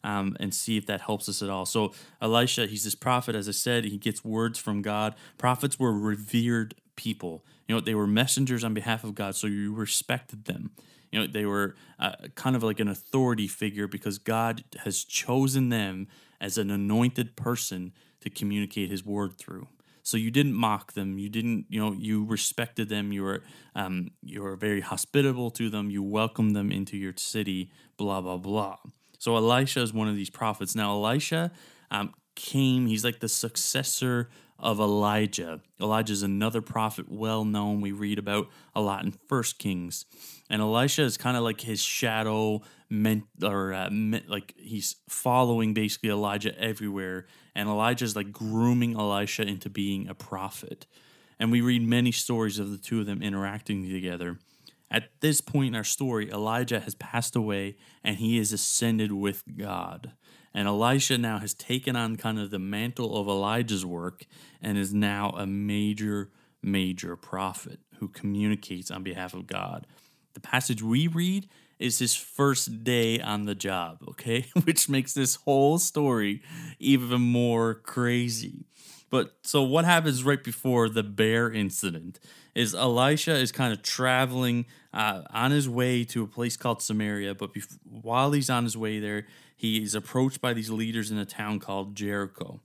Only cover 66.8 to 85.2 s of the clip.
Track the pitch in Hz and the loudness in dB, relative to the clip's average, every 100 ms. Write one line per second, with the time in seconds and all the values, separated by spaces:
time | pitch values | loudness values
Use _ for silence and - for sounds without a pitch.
66.8 | 92 92 87 87 - 92 95 92 - - | 0 -2 -6 -10 -8 -4 -4 -6 -12 -18
67.8 | _ - 98 - 101 101 104 104 - 90 | _ -10 -10 -6 -4 0 2 0 -4 -10
68.8 | 92 95 95 90 92 92 90 95 95 - | -8 -8 -8 -8 -8 -10 -8 -6 -6 -8
69.8 | - - _ _ _ - - 127 - 113 | -12 -20 _ _ _ -20 -2 0 0 -2
70.8 | 113 120 165 165 175 196 190 - _ _ | 2 4 4 2 0 0 -4 -20 _ _
71.8 | 123 117 120 - - - 139 127 - 113 | -2 0 0 0 -4 2 4 4 -2 -2
72.8 | 117 123 113 113 - 104 104 101 98 92 | 2 4 4 2 0 -2 -2 -2 -2 -2
73.8 | 85 82 - - 117 117 123 180 165 160 | -4 -8 -16 -10 -2 -2 2 2 4 2
74.8 | - 135 131 139 131 - - 139 139 165 | 4 2 0 0 0 0 4 6 6 4
75.8 | 175 - 143 117 104 104 - - - - | 2 2 2 4 2 -2 -8 -14 -14 -4
76.8 | - 135 123 123 120 120 120 117 113 113 | 4 4 6 4 6 6 4 4 2 0
77.8 | - - 120 120 120 113 - - - _ | -6 0 2 2 0 -4 -8 -12 -18 _
78.8 | - - _ 131 - _ - 147 131 151 | -20 -20 _ 0 0 _ 0 2 4 4
79.8 | 175 170 160 127 131 139 - 117 131 123 | 6 6 4 2 2 2 0 -4 2 4
80.8 | 113 110 104 101 110 113 117 110 101 - | 4 2 -2 2 4 4 2 0 -2 0
81.8 | 98 82 85 - - - - - 113 87 | -4 -4 -10 -16 -20 -20 -8 0 0 2
82.8 | 127 120 131 151 - 151 127 - 127 104 | 2 6 4 4 2 2 2 2 0 0
83.8 | - - 127 127 131 127 123 120 120 - | -4 0 2 4 2 2 2 2 -2 -10
84.8 | _ - 107 98 | _ 0 0 0